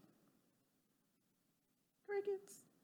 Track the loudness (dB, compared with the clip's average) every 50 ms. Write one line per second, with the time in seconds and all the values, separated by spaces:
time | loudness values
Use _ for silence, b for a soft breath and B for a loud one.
0 | -20 -20 -20 -20 -20 -20 -20 -20 _ _ _ _ _ _ _ _ _ _ _ _
1 | _ _ _ _ _ _ _ _ _ _ _ _ _ _ _ _ _ _ _ _
2 | -6 0 0 2 4 4 2 0 0 -10 -16 -18 -18 -20 -20 -20